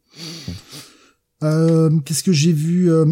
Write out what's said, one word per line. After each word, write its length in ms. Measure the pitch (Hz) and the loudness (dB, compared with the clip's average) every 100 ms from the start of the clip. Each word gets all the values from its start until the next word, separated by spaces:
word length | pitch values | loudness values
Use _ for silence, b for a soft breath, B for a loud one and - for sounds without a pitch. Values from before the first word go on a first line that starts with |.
| _ 151 165 165 131 90 B 143 B B B B _ - | _ -20 -18 -16 -16 -16 B -20 B B B B _ -6
Euh, 580 | 156 156 165 165 160 160 | -2 0 2 4 2 0
qu'est-ce 220 | 139 151 | -2 -4
que 100 | 196 | 0
j'ai 200 | 151 165 | 2 2
vu ? 380 | 151 160 175 180 | 0 0 0 2
Euh, 140 | 160 156 | 2 2